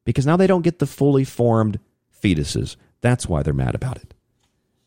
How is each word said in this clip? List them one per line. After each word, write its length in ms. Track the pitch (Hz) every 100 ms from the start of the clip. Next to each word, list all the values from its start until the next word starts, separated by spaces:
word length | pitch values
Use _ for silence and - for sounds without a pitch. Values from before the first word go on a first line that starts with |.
because 220 | - 120 135
now 100 | 175
they 120 | 190
don't 140 | 185
get 180 | 165 160
the 80 | 143
fully 340 | - 143 139
formed 560 | 131 - 120 113 110 104 - _ _ _
fetuses. 540 | 104 80 71 - - - _ _
That's 280 | 117 123 -
why 160 | 76
they're 100 | 78
mad 220 | 69 64 -
about 220 | 131 -
it. 140 | - _ _ _ _ _ _ _